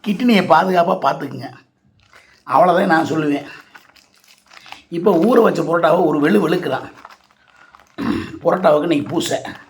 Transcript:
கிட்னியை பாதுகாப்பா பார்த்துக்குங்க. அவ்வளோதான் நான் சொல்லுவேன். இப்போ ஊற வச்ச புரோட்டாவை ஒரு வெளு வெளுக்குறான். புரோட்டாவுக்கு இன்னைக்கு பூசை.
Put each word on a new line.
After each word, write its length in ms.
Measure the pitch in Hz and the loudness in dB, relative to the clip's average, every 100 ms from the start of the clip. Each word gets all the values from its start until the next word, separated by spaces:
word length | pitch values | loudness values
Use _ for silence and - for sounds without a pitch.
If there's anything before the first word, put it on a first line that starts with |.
கிட்னியை 380 | 214 190 247 208 156 | -4 -2 2 2 4
பாதுகாப்பா 440 | 160 190 180 175 - 139 | 2 4 2 0 0 -2
பார்த்துக்குங்க. 440 | 160 139 131 127 - _ _ _ _ _ _ _ _ - | -2 -8 -12 -16 -18 _ _ _ _ _ _ _ _ -2
அவ்வளோதான் 380 | 135 180 175 190 | 2 4 2 2
நான் 160 | 160 156 | 0 0
சொல்லுவேன். 360 | 160 151 143 - - _ - _ _ _ _ _ _ _ - - - _ 170 | -4 -4 -6 -8 -20 _ -20 _ _ _ _ _ _ _ -20 -20 -20 _ -2
இப்போ 120 | 202 185 214 | 2 2 4
ஊற 100 | 247 208 | 4 4
வச்ச 140 | 170 | 2
புரோட்டாவை 400 | 156 170 165 175 165 | -2 0 2 2 2
ஒரு 80 | 151 151 | 2 2
வெளு 120 | 208 | 2
வெளுக்குறான். 440 | 160 170 147 127 - - - - _ _ _ _ _ _ _ - - - - - | 2 -2 -4 -8 -8 -20 -20 -20 _ _ _ _ _ _ _ -10 -6 -4 -6 -6
புரோட்டாவுக்கு 460 | 160 185 180 151 170 | -2 0 2 2 0
இன்னைக்கு 220 | 147 - | -4 -2
பூசை. 240 | 165 - 131 - - | -6 -4 -6 -8 -18